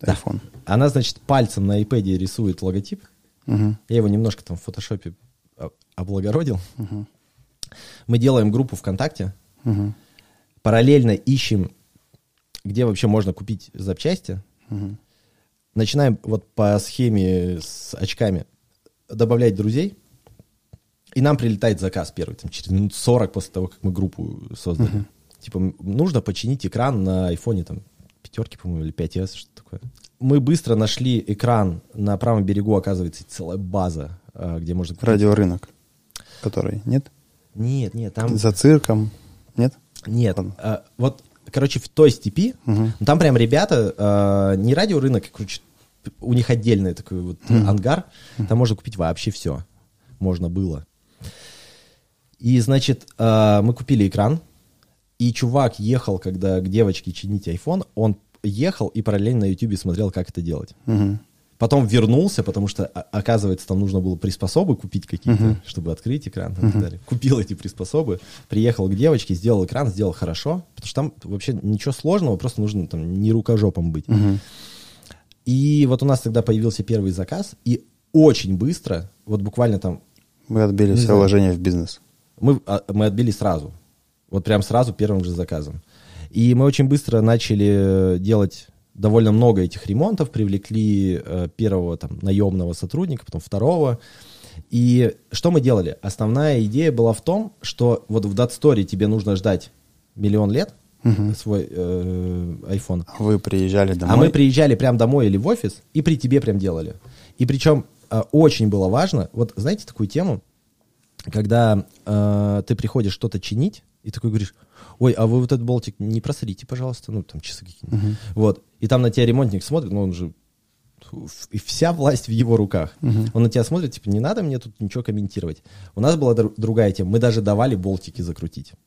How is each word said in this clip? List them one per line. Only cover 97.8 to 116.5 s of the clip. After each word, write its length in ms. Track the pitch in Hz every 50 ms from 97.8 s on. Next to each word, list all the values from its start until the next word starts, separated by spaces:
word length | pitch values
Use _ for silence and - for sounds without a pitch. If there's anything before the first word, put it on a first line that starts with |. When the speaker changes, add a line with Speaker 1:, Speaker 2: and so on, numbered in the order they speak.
| 123 120 113 - - -
Speaker 1:
вот 160 | 107 110 101
в 100 | 101 98
Датсторе 500 | 104 123 120 - - - 151 127 104 98
тебе 220 | - - 92 104
нужно 300 | 104 110 110 95 104 98
ждать 340 | 92 92 107 95 85 - - _ _ _ _ _ _ _ _ -
миллион 340 | 104 104 104 104 107 104 101
лет 240 | 104 143 202 - - _ _ _ _ _
Speaker 2:
Мгм. 320 | - 117 107 98 104 104 107
Speaker 1:
свой, 320 | - - 110 104 98 - -
э, 840 | - 90 90 87 90 90 90 92 92 90 90 90 90 90 87 85 82 - - -
iPhone. 360 | 98 95 - - 92 87 82
Speaker 2:
А 160 | - - -
вы 160 | 107 104 107 98
приезжали 540 | - - 95 95 95 92 98 101 98 95
Speaker 1:
А 40 | 92
Speaker 2:
домой? 200 | 87 90 90 110 127 156
Speaker 1:
мы 40 | 165
приезжали 440 | 160 143 139 135 127 151 156 143 120
прям 220 | - 135 131 123
домой 300 | 110 117 117 139 143 120
или 100 | 101 98
в 100 | 98 113
офис, 360 | 185 240 233 - - - - _ _ -
и 80 | 160
при 140 | 139 170 160
тебе 240 | 123 - 127 135 139
прям 180 | - 117 98 101
делали. 380 | 95 95 82 80 80 76 - - - - - - - - _ -
И 80 | 127
причем, 400 | 120 135 131 - 156 151 - - - _ _ _ -
э, 120 | 107 110 - -
очень 360 | - 151 160 147 - - 113 104
было 200 | 101 101 95 92
важно, 400 | 104 135 175 190 165 120 87 -
вот 200 | - 113 120 104 -
знаете 280 | 101 104 147 214 214 -
такую 220 | - - - 110 98
тему, 340 | - 147 185 190 113 131 - _ _ _ _ _ _ _ _ _ _ _ _ _ _ - - -
когда, 540 | - 107 107 101 113 117 120 113 107 101 - - _ _ -
э, 560 | 104 104 104 104 104 101 101 104 101 101 101 -
ты 80 | - 117
приходишь 380 | - - 107 - 131 107 98
что-то 260 | - - - 107 - 95
чинить, 420 | - - 104 113 151 214 - - _ _ _ _ -
и 60 | 107
такой 180 | - - - 113
говоришь: 240 | 107 107 101 - - _ _ _ _ - - - - -
«Ой, 120 | 123 127
а 140 | 113 - 110
вы 140 | 110 117 127
вот 100 | 123 117
этот 140 | 143 120 117
болтик 320 | 120 123 120 - - - -
не 220 | 101 107 110 113
просрите, 440 | - - 139 - - 107